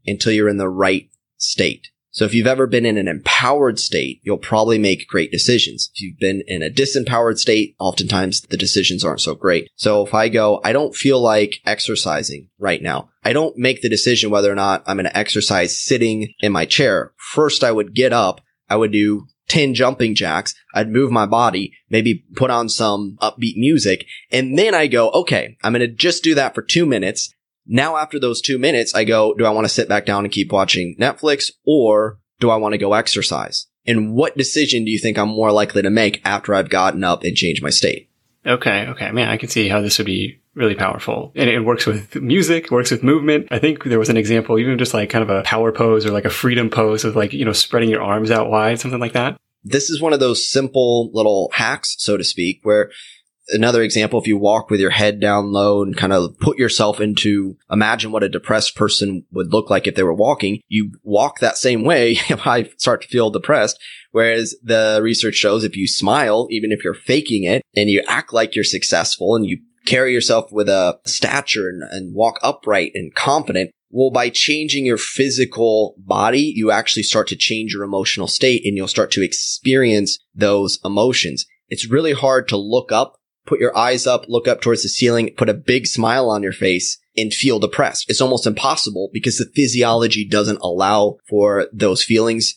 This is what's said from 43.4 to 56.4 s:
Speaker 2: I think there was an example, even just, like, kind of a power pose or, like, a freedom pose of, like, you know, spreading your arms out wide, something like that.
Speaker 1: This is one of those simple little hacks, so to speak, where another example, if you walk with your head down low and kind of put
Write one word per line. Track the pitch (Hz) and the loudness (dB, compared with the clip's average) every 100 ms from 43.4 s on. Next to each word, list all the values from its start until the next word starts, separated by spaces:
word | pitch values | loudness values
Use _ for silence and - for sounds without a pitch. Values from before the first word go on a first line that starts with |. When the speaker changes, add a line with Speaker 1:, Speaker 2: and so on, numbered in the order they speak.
| 147 | 0
Speaker 2:
I | 120 | 0
think | 151 147 - | 0 0 0
there | 117 | 0
was | 107 | 2
an | 113 | 2
example, | 104 113 113 113 | 2 0 2 0
even | 123 127 | 2 0
just, | 120 | 0
like, | 113 104 | -2 -2
kind | 117 | -2
of | 107 | 0
a | 98 | 0
power | - 110 113 | 0 0 0
pose | 110 117 110 107 | 2 2 4 2
or, | |
like, | 101 104 | -2 -2
a | |
freedom | - 131 120 113 | -2 0 2 0
pose | - 110 107 120 | 2 0 2 0
of, | 110 | 0
like, | 107 | -2
you | 139 113 | -2 -2
know, | |
spreading | 101 - 120 113 | 0 0 2 2
your | 107 | 0
arms | 101 104 110 | 0 0 2
out | 113 - | 2 2
wide, | 107 107 117 | 2 2 0
something | 127 123 | -4 -4
like | 117 | -4
that. | 123 127 143 _ _ | -2 -2 -6 _ _
Speaker 1:
This | 104 135 139 | -4 -2 -2
is | 156 | -2
one | 160 | 0
of | 147 | 2
those | 127 113 - | 2 0 0
simple | 135 135 131 123 120 117 | -2 0 2 2 2 0
little | 110 107 98 87 | 0 2 2 0
hacks, | - 113 143 - - | -2 -2 -2 -6 -6
so | - 101 | -2 -2
to | 87 | -2
speak, | - 87 95 | -2 -4 -2
where | 107 104 101 - - - _ _ - | 0 2 2 -6 -20 -20 _ _ -4
another | 107 113 120 | 0 2 2
example, | 110 113 107 117 | 2 0 0 0
if | 113 | 0
you | 104 | 2
walk | 101 107 107 | 2 2 0
with | 104 | 0
your | 95 | 2
head | 95 104 104 | 2 0 0
down | 101 101 101 | 0 0 0
low | 101 101 101 | 0 2 2
and | 98 - | 0 -2
kind | 95 | 0
of | 95 87 | 2 0
put | - | 0